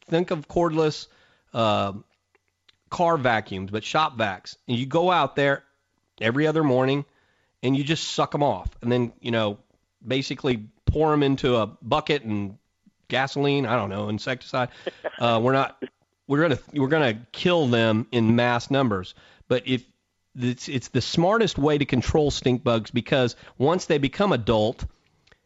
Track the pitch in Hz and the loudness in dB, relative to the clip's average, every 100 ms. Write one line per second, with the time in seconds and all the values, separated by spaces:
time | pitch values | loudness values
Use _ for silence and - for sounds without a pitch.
0 | - 165 180 175 147 175 170 156 156 - | -4 -2 0 -4 -4 -2 0 2 0 -2
1 | - _ _ _ _ 127 110 104 101 101 | -10 _ _ _ _ -2 0 2 -2 -6
2 | - _ _ _ _ _ _ _ - - | -14 _ _ _ _ _ _ _ -10 -2
3 | 170 165 131 110 104 95 95 104 - 156 | 0 2 2 0 -2 -8 -6 -8 -4 -2
4 | 156 123 107 92 - - - 120 131 160 | -2 -2 -4 -6 -12 -16 -6 -4 0 0
5 | 175 175 139 - 139 139 - _ _ _ | 2 2 2 2 0 0 -6 _ _ _
6 | _ - 110 131 156 156 151 127 131 143 | _ -6 -2 0 2 2 2 2 2 0
7 | 139 _ _ _ _ _ 127 135 143 160 | -4 _ _ _ _ _ -2 0 0 -2
8 | - - 147 151 143 98 90 - 120 123 | -4 -2 -2 0 -2 -2 -6 -6 -2 0
9 | 120 - 127 117 107 101 _ _ _ _ | -2 -6 -4 -2 -2 -4 _ _ _ _
10 | 110 135 135 143 143 120 107 _ - 151 | -6 -4 -4 -4 -2 -2 -6 _ -8 -2
11 | 156 151 139 135 135 123 104 - 117 147 | 2 2 2 2 2 2 0 -6 -4 -2
12 | - 147 113 104 101 98 _ _ _ _ | 0 -4 -2 -4 -6 -10 _ _ _ _
13 | - 120 135 143 143 139 127 120 101 98 | -4 -2 -2 0 0 0 0 0 -2 -4
14 | 104 107 - 127 - 135 123 - - - | -4 -4 -4 -8 -6 -4 -4 -6 -12 -10
15 | - - 120 113 120 135 131 - - _ | -10 -4 0 2 2 2 0 -4 -14 _
16 | _ _ - 143 165 123 - 147 131 156 | _ _ -2 2 2 0 -4 -4 0 2
17 | 139 110 120 - 180 175 139 117 113 110 | 2 0 -8 -4 0 2 4 4 4 2
18 | - 123 110 117 120 120 - 135 135 98 | 0 2 4 4 4 0 0 0 2 0
19 | 95 - - _ - 123 131 127 - _ | -6 -16 -20 _ -2 -2 0 -2 -4 _
20 | _ _ _ - 123 123 - 139 - 131 | _ _ _ -4 -4 -4 -4 -6 -4 -4
21 | - - 170 226 214 - 143 147 143 127 | -2 2 2 4 0 0 2 2 0 -2
22 | - 160 147 - 135 123 123 117 104 123 | 2 2 2 0 0 0 2 0 0 -4
23 | - 139 123 - - - 135 185 - 151 | 0 2 0 -2 -14 -2 0 0 2 0
24 | 135 - 202 135 110 113 107 - - - | 0 0 0 0 2 2 2 -2 -10 -14
25 | _ _ _ _ | _ _ _ _